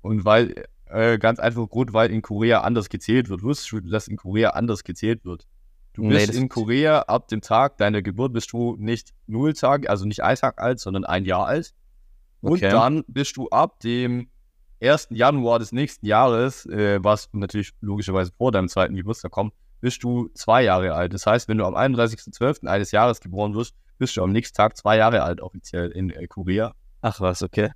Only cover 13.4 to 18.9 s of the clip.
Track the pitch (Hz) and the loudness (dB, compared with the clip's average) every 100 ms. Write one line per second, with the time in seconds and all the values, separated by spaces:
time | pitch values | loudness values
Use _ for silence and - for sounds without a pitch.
13.4 | 131 120 147 _ 113 120 123 123 123 _ | -2 2 0 _ -4 -2 -2 -4 -8 _
14.4 | _ _ _ - 120 147 - 113 123 147 | _ _ _ -2 2 2 0 2 2 4
15.4 | 117 117 107 120 143 - 104 107 131 113 | 2 0 0 -4 -4 -6 2 4 4 4
16.4 | 127 - - 104 104 101 95 107 - 104 | 0 -4 -10 -2 0 2 2 2 -2 -8
17.4 | 98 107 101 - 104 101 95 95 90 _ | -6 -4 -6 -8 -8 -6 -2 -2 -2 _
18.4 | 127 104 90 - 92 | 0 2 0 0 -2